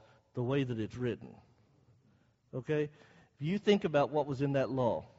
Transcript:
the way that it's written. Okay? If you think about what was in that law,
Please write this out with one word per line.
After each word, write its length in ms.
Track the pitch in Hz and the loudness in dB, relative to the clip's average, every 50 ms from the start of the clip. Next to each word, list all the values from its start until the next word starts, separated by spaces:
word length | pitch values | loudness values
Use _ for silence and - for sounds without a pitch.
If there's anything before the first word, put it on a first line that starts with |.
| - - - - _ _ - | -20 -20 -20 -20 _ _ -6
the 100 | 127 120 | -4 -2
way 200 | 120 135 143 135 | 0 0 0 0
that 160 | 123 123 110 | 0 -2 -4
it's 160 | 107 98 104 | -4 -6 -4
written. 340 | 120 123 120 104 - - 64 - - - _ _ _ _ _ _ _ _ _ _ _ _ _ _ _ _ _ _ _ _ _ - | -4 -4 -4 -4 -6 -8 -16 -18 -20 -20 _ _ _ _ _ _ _ _ _ _ _ _ _ _ _ _ _ _ _ _ _ -10
Okay? 300 | 131 123 - 151 151 151 | -8 -4 -2 0 0 0
If 640 | 147 - - - - - - - _ _ - 139 | -2 -6 -14 -20 -20 -20 -20 -20 _ _ -8 -4
you 100 | 156 190 | -2 -2
think 260 | 208 - 214 202 196 202 | 0 4 4 4 4 2
about 280 | 180 147 143 143 110 | 2 4 4 2 4
what 160 | 143 151 139 | 2 -2 -2
was 140 | 143 135 123 | -2 -2 -2
in 120 | 143 139 139 | 0 0 2
that 160 | 135 123 101 | 0 0 0
law, 360 | 131 131 127 113 90 78 - - - | 0 0 2 0 0 -2 -6 -10 -18